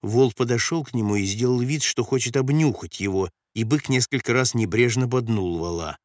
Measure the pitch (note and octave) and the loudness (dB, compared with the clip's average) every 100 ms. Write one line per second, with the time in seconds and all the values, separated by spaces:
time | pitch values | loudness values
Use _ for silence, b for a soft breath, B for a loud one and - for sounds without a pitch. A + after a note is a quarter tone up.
0 | G#2 A2+ C3 - B2 A#2+ - E3 D3 A#2+ | 0 4 4 4 0 0 0 -2 -4 -2
1 | G#2 G#2 G2 G2+ B2 B2+ B2 D3+ - - | 0 0 0 0 2 2 0 -2 -2 -2
2 | A#2+ C3+ B2 C3+ C3 D3 D#3 G#2+ F2+ - | -2 0 0 -2 2 2 2 0 -8 -6
3 | G2 F#2+ F#2 _ _ - A2 D3+ - C3 | -2 -2 -2 _ _ -4 0 0 2 0
4 | A#2+ C3 - A#2+ B2+ A#2+ G#2+ G#2 A#2+ A2+ | 0 -2 0 2 2 0 0 2 2 2
5 | B2+ B2+ A#2 A2 F#2 E2+ E2 E2+ D#2+ D2+ | 0 -2 0 -2 0 -4 -4 -4 -6 -10